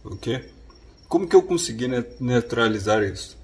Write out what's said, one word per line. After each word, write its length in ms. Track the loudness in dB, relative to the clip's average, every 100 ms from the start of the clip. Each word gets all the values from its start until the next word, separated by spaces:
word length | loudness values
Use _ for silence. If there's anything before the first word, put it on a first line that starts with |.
ok? 440 | -14 -10 -6 -6 -8 -20 -20 -20 -20 -20 -4
Como 180 | -2 6
que 80 |
eu 80 | 4
consegui 460 | 6 -4 -2 -4 -2
ne-, 180 | -2 -6 -8
neutralizar 800 | 0 0 0 0 0 0 0 2
isso? 360 | 0 -4 -16 -20